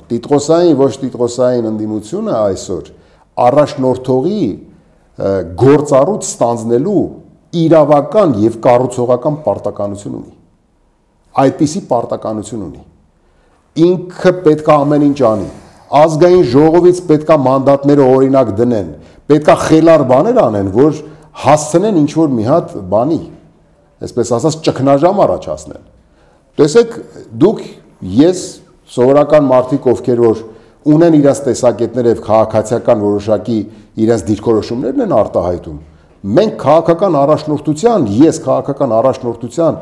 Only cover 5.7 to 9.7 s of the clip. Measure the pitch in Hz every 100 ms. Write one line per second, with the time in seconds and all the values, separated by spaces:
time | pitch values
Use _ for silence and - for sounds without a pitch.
5.7 | 151 147 135 147 208 - - 139 117 110
6.7 | 120 165 190 92 - - _ _ 170 160
7.7 | 160 147 147 139 214 190 107 110 113 135
8.7 | 120 123 123 123 123 156 151 107 101 -